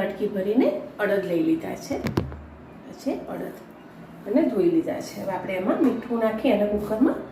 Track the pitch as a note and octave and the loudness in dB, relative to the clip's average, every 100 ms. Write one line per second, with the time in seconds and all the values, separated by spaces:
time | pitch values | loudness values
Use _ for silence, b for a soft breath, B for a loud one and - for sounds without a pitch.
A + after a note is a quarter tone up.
0 | F#3+ - G3+ G3 G3+ B3 C4+ - - - | 2 0 -2 0 2 4 4 2 -4 -2
1 | G3+ G3+ F3 E3+ D#3+ D#3+ - - - - | 0 0 2 2 2 2 -2 -8 -6 -4
2 | - - - - - - - - - - | -2 -2 -2 -8 -14 -18 -18 -18 -18 -8
3 | C4+ F#4+ - F#3+ - - - - - - | -4 -4 -6 -8 -10 -12 -16 -20 -20 -18
4 | - - G3+ B3+ C#4+ G#3+ E3+ D#3+ D#3 D3+ | -18 -12 0 4 4 4 4 4 2 -2
5 | - G#3 G3 F#3 F#3+ F#3 G#3 E4 B3+ - | -6 -8 -4 -4 -2 -2 0 4 4 2
6 | - A3+ A3 - C4 G3+ G#3 G#3 - A3 | -2 0 0 2 2 4 2 0 0 2
7 | D#4+ - - | 2 2 -6